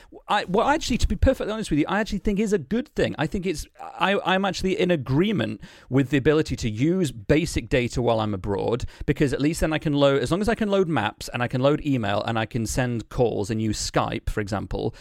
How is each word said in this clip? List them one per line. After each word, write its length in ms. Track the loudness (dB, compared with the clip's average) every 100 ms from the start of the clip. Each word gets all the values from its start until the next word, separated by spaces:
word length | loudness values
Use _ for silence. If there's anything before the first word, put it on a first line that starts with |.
| -16 -14 -4
I, 180 | -2 0
well, 220 | 0 2
actually, 320 | 0 0 0
to 80 | 0
be 80 | 4
perfectly 360 | 2 2 -2
honest 200 | -6 -2
with 80 | 0
you, 60 | 2
I 120 | 0
actually 200 | -2 -2
think 200 | 0 0
is 140 | 2
a 60 | 0
good 280 | 0 -4 -4
thing. 260 | -2 -2 -2
I 80 | -4
think 220 | -2 -4
it's, 180 | -6 -8 -16
I, 400 | -16 -2 0 2
I'm 220 | 2 0 0
actually 340 | -2 -2 0
in 120 | 2
agreement 680 | 0 2 2 2 0 -2 -6 -12 -20 -2
with 200 | 0 2
the 80 | 2
ability 380 | 4 2 2 -4
to 120 | -4
use 420 | 0 2 2 0
basic 560 | -2 0 2 2 -2 0
data 320 | 0 0 0
while 200 | 2 2
I'm 160 | 0 -2
abroad, 500 | -4 -2 0 -2 -4 -4 -4
because 260 | 2 2
at 80 | 2
least 200 | 0 0
then 120 | 0
I 60 | 0
can 140 | 0
load, 280 | 4 4 4
as 80 | 2
long 120 | 0
as 80 | 0
I 60 | 0
can 140 | 0
load 180 | 2 2
maps 420 | 0 -2 -4 -8
and 120 | -4
I 60 | -2
can 140 | 2
load 220 | 2 2
email 380 | 0 0 0 0
and 140 | 0 -2
I 80 | -2
can 220 | -2 -2
send 420 | -2 -2 -2 -4
calls 400 | 0 0 0 -2
and 100 | -2
use 200 | -2 -2
Skype, 500 | -2 -2 -2 -2 -4
for 100 | -4
example, 540 | -4 -4 -4 -4 -4 -6